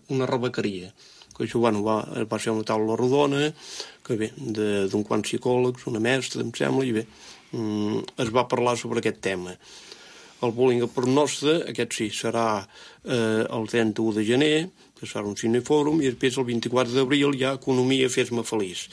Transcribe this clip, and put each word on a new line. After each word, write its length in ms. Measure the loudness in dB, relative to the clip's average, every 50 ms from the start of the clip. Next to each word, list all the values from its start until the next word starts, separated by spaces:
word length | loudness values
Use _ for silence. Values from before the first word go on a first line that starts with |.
| -6 -4
una 160 | -2 0 0
rebequeria, 640 | 0 0 0 0 -2 -2 -2 -2 -2 -4 -6 -10 -12 -16 -20 -20 -20 -20 -20 -20 -16
que 140 | -8 -6 -4
això, 140 | -2 2 2
bueno, 220 | 4 4 4 2 2
va, 140 | 2 0 0 -2 -4 -4 -4 -4
va 140 | -2 -4 -2
ser 80 | -2 -2
una 140 | -2 -2 0
taula 300 | 0 0 0 0 0 0 2
rodona, 540 | 2 4 4 4 4 4 2 2 0 0 -2 -6 -14 -14 -14 -14 -14 -14 -18 -12
que 140 | -6 -4 -2 -2
bé, 140 | -2 -4 -6
de, 540 | -8 -8 -4 -2 0 0 0 2 2 0 0
d'un 140 | 0 -2 0
quant 160 | 0 0 -2
psicòlegs, 640 | 0 -2 -4 -2 0 2 2 2 2 0 -2 -4 -6
una 160 | -6 -4 0
mestra, 400 | 0 2 0 0 -2 -4 -6 -6
em 80 | -6 -4
sembla, 320 | -4 -2 0 0 2 0 0
i 120 | 0 0
bé, 80 | -2 -4 -6 -12 -20 -20 -20 -20 -20 -14 -10 -6
mm, 460 | -4 -4 -2 -2 -2 0 0 -2 -2 -4 -6 -6 -4
es 140 | -4 0 2
va 140 | 0 2 2
parlar 240 | 0 0 2 2 0
sobre 220 | 0 -2 -4 -2 -2
aquest 220 | -2 -2 -2 -2
tema. 320 | -4 -4 -4 -4 -6 -8 -12 -14 -18 -20 -20 -20 -20 -20 -20 -20 -20 -20 -20 -20 -20 -20 -8 -4
El 80 | -2 -2 2
bullying 260 | 2 4 4 4 2
a 60 | 0 -2
prop 160 | -2 -2 0
nostre, 540 | 2 4 4 2 2 0 0 0 0 2 0 -2 -4
aquest 240 | -4 -4 -4 -4 -4
sí, 140 | -4 -4 -4
serà, 540 | -4 -4 -4 -2 0 0 2 2 0 -2 -4 -8 -16 -20 -20 -20 -20 -14 -6
eh, 400 | -2 0 0 2 2 2 2 0
el 220 | 0 -2 -4 -4 -2
trenta-u 400 | 0 2 2 2 2 0 0 0
de 120 | 2 2 2
gener, 300 | 2 4 4 4 4 2 2 0 -4 -10 -18 -20 _ _ -16
que 80 | -12
serà 160 | -8 -8 -6
un 160 | -6 -6 -4 -2
cinefòrum, 640 | 0 2 2 2 2 4 2 4 4 2 2 2
i 80 | 2 0
després 240 | 0 0 0 0 0
el 120 | 0 0 0
vint-i-quatre 480 | -2 -2 -2 0 0 0 2 2 2 0
d'abril 400 | 2 2 2 2 2 2 2 0
hi 80 | 0
ha 80 | -2 -2
Economia, 560 | -2 0 0 2 2 4 4 4 2 2 2
fes-me 320 | 2 0 0 0 -2 -4
feliç, 460 | -4 -2 -2 -2 -2 -4 -6 -10 -12 -14